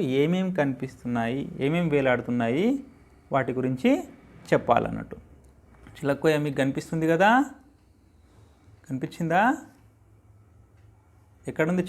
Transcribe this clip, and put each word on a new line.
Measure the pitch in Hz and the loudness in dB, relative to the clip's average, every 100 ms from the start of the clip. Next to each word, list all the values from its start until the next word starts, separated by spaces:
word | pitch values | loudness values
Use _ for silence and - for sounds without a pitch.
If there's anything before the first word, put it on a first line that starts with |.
| 156 131 | 2 2
ఏమేం | 151 185 190 180 | 2 2 0 0
కనిపిస్తున్నాయి, | 139 131 131 - 123 120 113 135 - - 135 | 0 -2 -8 -10 -4 -2 -2 -4 -6 -4 -2
ఏమేం | 170 175 | 0 2
వేలాడుతున్నాయి, | 143 135 123 117 120 117 131 220 277 - - - - - | 2 2 2 0 -2 0 2 0 0 -6 -20 -20 -20 -4
వాటి | 139 131 127 | -2 -2 -2
గురించి | 131 131 240 302 - - - - - | -2 0 2 2 -2 -16 -20 -20 -2
చెప్పాలన్నట్టు. | 156 - 120 - 110 - - - - - _ _ - - - | 0 2 0 0 -6 -12 -16 -20 -20 -20 _ _ -20 -20 -8
చిలక్కొయ్య | 139 139 160 151 | -4 0 2 2
మీకు | 147 139 | 0 -2
కనిపిస్తుంది | 135 135 - 165 160 | -2 -4 -6 -2 2
కదా, | 165 196 247 277 - - _ _ _ _ _ _ - - _ - - - | 4 4 4 2 -6 -20 _ _ _ _ _ _ -20 -20 _ -20 -20 -10
కనిపించిందా? | 131 156 - 165 170 226 277 - - - _ _ _ _ - _ - _ _ - _ _ _ _ _ - | -8 -8 -6 0 2 2 0 -6 -20 -20 _ _ _ _ -20 _ -20 _ _ -20 _ _ _ _ _ -8
ఎక్కడుంది | 131 160 180 | -2 0 0